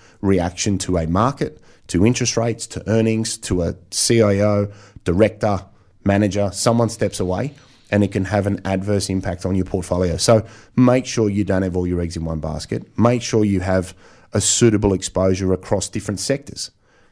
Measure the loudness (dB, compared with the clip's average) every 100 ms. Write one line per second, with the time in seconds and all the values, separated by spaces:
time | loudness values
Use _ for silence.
0 | -20 _ 0 2 0 -4 -2 -2 -2 -2
1 | 0 0 0 -2 -6 -8 -20 -20 -4 2
2 | 2 2 -2 -2 -2 -4 -8 -8 -2 0
3 | 2 0 -4 -6 -4 -2 -2 -4 -8 -4
4 | 2 4 4 4 2 0 -2 -6 -20 -10
5 | -2 4 2 2 -2 -2 -6 -20 _ _
6 | 0 2 2 0 -2 0 0 2 0 0
7 | -4 -2 -4 -2 -4 -8 -20 _ _ 2
8 | 2 0 0 0 0 -2 -2 -4 -2 -2
9 | -2 -4 -4 -4 -2 -2 -2 -4 -2 0
10 | 0 0 4 4 2 -10 -6 2 4 4
11 | 0 0 0 0 0 0 0 -2 -2 -2
12 | -4 -4 -6 -4 -6 -8 -8 -8 -8 0
13 | 2 2 0 0 0 0 0 -2 -2 -8
14 | -20 -20 _ -4 -2 2 4 4 2 0
15 | -2 0 0 2 0 -2 -2 -4 -4 -6
16 | -6 -6 -4 -4 -6 -14 -14 _ _ _
17 | _